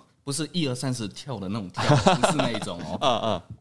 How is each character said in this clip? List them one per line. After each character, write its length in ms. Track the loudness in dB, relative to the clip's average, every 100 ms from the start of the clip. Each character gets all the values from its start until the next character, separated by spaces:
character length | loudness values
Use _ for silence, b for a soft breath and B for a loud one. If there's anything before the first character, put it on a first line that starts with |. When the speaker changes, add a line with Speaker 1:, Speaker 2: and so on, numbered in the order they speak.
| _ _
Speaker 1:
不 80 | -6
是 140 | -6 -4
一 160 | -2 -2
二 60 |
三 180 | -2 -4
四 160 | -4 -6
跳 300 | -8 -10 -8
的 100 | -6
那 100 | -6
种 120 | -6
跳， 260 | -2 4 6
Speaker 2:
<laughs> 160 | 6 6
Speaker 1:
不 100 | 4
是 100 | 2
那 140 | 0
一 80 | -2
种 200 | -6 -8
哦。 180 | -8 0
Speaker 2:
嗯， 200 | 2 2
嗯。 200 | 0 -2 -4 -18